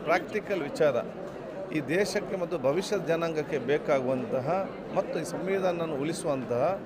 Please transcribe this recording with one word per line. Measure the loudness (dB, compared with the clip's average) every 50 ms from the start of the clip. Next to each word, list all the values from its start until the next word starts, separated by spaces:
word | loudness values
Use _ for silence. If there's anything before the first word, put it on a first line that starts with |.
| 2
ಪ್ರಾಕ್ಟಿಕಲ್ | 4 2 2 2 0 -4 -4 -2 0 -2 -2
ವಿಚಾರ. | -2 -4 2 4 4 4 6 4 0 -2 -6 -8 -10 -8 -10 -10 -10 -10 -8 -8 -8 -4 -2
ಈ | -2
ದೇಶಕ್ಕೆ | 0 2 2 2 2 2 0 -2 -2 -2 -2 -2
ಮತ್ತು | -2 -2 -2 0
ಭವಿಷ್ಯದ | 2 2 2 2 0 0 -2 -2 2
ಜನಾಂಗಕ್ಕೆ | 0 0 2 2 0 0 -2 -2 0 -2 -2
ಬೇಕಾಗುವಂತಹ | 2 2 2 2 4 2 2 2 4 2 0 0 0 0 -2 -2 0 0 0 0 0 -4 -6 -10 -10 -2 -2
ಮತ್ತು | -2 0 0 -2 -2
ಈ | -2
ಸಂವಿಧಾನವನ್ನು | -2 -4 -4 -2 0 0 2 2 2 2 0 -2 -2 -2
ಉಳಿಸುವಂತಹ | -2 -2 -2 -2 -2 0 0 0 0 0 0 0 2 2 2 0 -2 -6